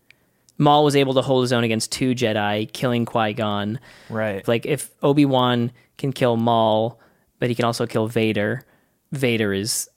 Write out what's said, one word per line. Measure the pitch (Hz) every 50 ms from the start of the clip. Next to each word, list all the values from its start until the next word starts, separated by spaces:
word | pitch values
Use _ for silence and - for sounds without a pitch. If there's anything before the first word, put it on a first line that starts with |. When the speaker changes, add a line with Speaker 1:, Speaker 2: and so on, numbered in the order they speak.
| _ _ - _ _ _ _ _ _ _ _
Speaker 1:
Maul | - 147 147 147 147 151
was | 147 139
able | 139 139 131 131
to | 131
hold | 123 139 131 127 127
his | 120 127
own | 117 120
against | 113 110 110 - -
two | - - 135 127 123
Jedi, | 123 123 110 107 107 104 104 104 107 107 - -
killing | - 135 123 120 120 117
Qui-Gon. | - - 117 110 107 104 117 110 104 101 101 101 107 110 - - - - - - -
Speaker 2:
Right. | 113 110 110 107 98 95 -
Speaker 1:
Like, | 117 117 113 -
if | - 151 123 - - _ - -
Obi-Wan | 147 143 151 143 139 131 127 123 123 123 120 120 120 - _ _ _ _
can | - - 139 127
kill | - 135 120 117
Maul, | 117 117 117 117 113 113 110 107 107 113 120 - _ _ _ _ _ _ _ _ -
but | 131 120
he | 117
can | - 120
also | 120 117 - 120
kill | 117 - 117 110
Vader, | 110 117 113 110 110 104 104 104 107 117 131 - _ _ _ _ _ _ _ _ -
Vader | - 135 135 120 117 110 110 101 98
is | 98 104 120 - - - - _